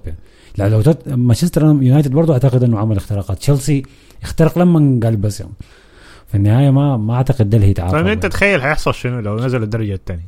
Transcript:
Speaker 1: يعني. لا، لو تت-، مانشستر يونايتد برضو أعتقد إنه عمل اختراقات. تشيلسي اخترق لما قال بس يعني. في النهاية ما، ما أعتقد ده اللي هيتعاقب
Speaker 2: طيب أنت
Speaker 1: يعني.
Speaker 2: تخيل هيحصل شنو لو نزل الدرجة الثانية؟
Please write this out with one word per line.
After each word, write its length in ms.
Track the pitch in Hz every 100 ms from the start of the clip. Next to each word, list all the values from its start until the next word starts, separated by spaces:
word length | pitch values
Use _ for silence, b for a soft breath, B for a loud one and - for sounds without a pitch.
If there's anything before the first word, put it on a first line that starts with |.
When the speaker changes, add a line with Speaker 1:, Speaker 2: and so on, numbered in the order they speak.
| -
Speaker 1:
يعني. 140 | 85 b b b -
لا، 120 | 101
لو 120 | 110
تت-، 260 | 107 160 -
مانشستر 560 | 127 123 113 175 160
يونايتد 480 | 151 147 127 143 143
برضو 220 | 139 160
أعتقد 300 | 127 131 123
إنه 160 | 120 110
عمل 180 | 110 101
اختراقات. 400 | - 101 98 92
تشيلسي 460 | - 143 151 139 131 b b b
اخترق 360 | - - 160 170
لما 400 | 180 165 143 127
قال 140 | 113 110
بس 220 | 101 101
يعني. 140 | 92 101 B B B B B B B
في 80 | 101
النهاية 340 | 101 117 139
ما، 280 | 135 143 127
ما 160 | 107
أعتقد 360 | 120 131 - 104
ده 80 | 110
اللي 100 | 98
هيتعاقب 240 | 98 87
Speaker 2:
طيب 160 | 151 180
أنت 160 | 214
Speaker 1:
يعني. 100 | 196
Speaker 2:
تخيل 280 | - 202 180
هيحصل 320 | 131 156 151
شنو 260 | - 127 123
لو 200 | 104 110
نزل 240 | 127 123
الدرجة 300 | 107 113 107
الثانية؟ 300 | 95 - 87